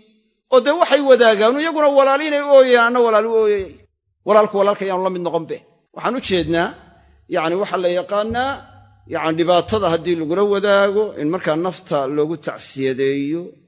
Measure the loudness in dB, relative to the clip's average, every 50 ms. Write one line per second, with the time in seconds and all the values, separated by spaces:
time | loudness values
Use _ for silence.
0 | _ _ _ _ _ _ _ _ _ 2 2 4 4 4 2 2 2 2 2 2
1 | 4 4 6 6 6 4 4 4 2 2 2 0 -2 -2 0 2 2 4 4 4
2 | 4 4 2 0 0 -2 -2 -2 2 6 6 6 6 6 4 4 4 2 2 2
3 | 2 4 2 2 0 2 0 0 0 0 0 -2 -4 -10 -14 -20 _ _ _ _
4 | _ _ _ _ -2 2 2 2 2 2 0 0 0 0 0 -2 -4 -4 -4 -2
5 | -4 -4 -4 -4 -6 -4 -4 -4 -6 -6 -12 -14 _ _ _ _ _ _ -14 -8
6 | -6 -4 -4 -4 -4 -2 -2 -2 -2 0 -2 -2 -2 -4 -6 -14 -20 -20 _ _
7 | _ _ _ _ _ -6 -4 -2 -2 -2 -2 -4 -4 -4 -4 -2 -2 -2 -2 -2
8 | -4 -4 -4 -4 -4 -4 -4 -4 -4 -4 -6 -10 -14 -20 -20 -20 -20 _ _ _
9 | _ -10 -8 -6 -4 -4 -2 -2 0 2 2 0 0 0 -2 -2 0 0 -2 -2
10 | -2 -2 -4 -4 -2 -4 0 0 0 0 0 0 0 2 2 2 2 2 0 -2
11 | -2 -4 -6 -6 -4 -4 -4 -4 -2 -2 -2 -2 -2 -4 -6 -8 -8 -4 -2 -2
12 | -2 -2 -2 -2 -2 -2 -4 -8 -8 -10 -10 -10 -12 -12 -8 -4 -4 -4 -2 -2
13 | -2 -2 -2 -2 -4 -6 -6 -8 -8 -12 -18 _ _